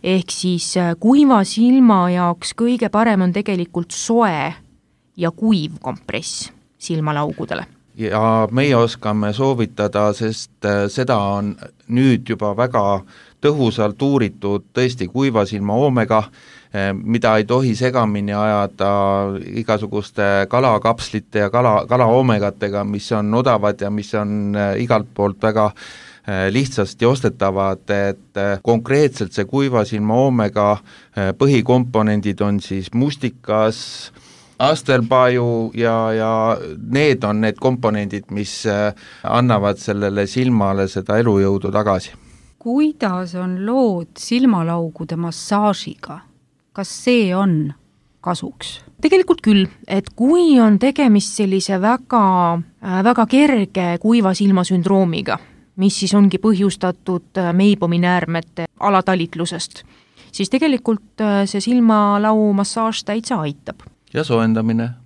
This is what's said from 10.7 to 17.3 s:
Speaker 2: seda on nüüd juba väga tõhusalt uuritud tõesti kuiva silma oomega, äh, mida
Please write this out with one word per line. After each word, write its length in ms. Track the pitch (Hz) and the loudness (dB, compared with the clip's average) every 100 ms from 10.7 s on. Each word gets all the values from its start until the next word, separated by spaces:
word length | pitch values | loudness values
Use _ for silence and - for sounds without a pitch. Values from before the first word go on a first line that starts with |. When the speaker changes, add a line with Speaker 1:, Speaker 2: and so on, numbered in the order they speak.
| 101 101 | -2 -2
Speaker 2:
seda 280 | - 127 117 101 101 | -4 -2 0 0 -4
on 160 | 101 92 - _ - | -6 -8 -16 _ -4
nüüd 360 | 120 135 120 131 | 2 4 2 -2
juba 260 | 110 104 101 | -4 -4 -2
väga 460 | 127 120 101 98 - - - _ | -2 0 0 0 -4 -20 -20 _
tõhusalt 580 | 147 147 120 107 104 101 | -2 2 0 0 -2 0
uuritud 640 | 139 139 104 - 101 101 - | 0 2 0 -4 -4 -4 -4
tõesti 320 | 117 127 123 90 | -2 -2 -2 -6
kuiva 320 | 127 139 113 98 | -2 0 0 -2
silma 300 | 107 101 110 | -4 -2 0
oomega, 460 | 143 127 - 110 107 _ - - _ | 0 0 0 0 -2 _ -20 -20 _
äh, 160 | 101 98 | -6 -4
mida 420 | 98 98 117 117 | -4 -2 0 2